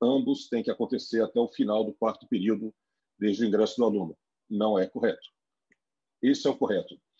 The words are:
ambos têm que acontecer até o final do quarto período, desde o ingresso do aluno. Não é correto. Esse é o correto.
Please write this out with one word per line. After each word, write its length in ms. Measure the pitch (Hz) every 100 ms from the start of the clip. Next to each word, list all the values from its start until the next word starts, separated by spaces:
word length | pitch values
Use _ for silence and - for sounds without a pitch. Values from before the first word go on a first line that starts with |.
ambos 460 | 120 135 127 139 -
têm 140 | 117
que 80 | 113
acontecer 500 | - 113 127 - 113
até 180 | 110 120
o 80 | 117
final 360 | - 104 107
do 100 | 104
quarto 340 | - 113 - -
período, 460 | 104 104 104 107 - _ _ _ -
desde 260 | 104 101
o 40 | 113
ingresso 300 | 104 107 -
do 80 | 113
aluno. 320 | 104 82 - _ _ -
Não 280 | 104 107 98
é 80 | 92
correto. 400 | - 110 78 - _ _ _ _ _ _ _ _ -
Esse 260 | 127 139 139
é 20 |
o 80 | -
correto. 400 | 131 92 - - _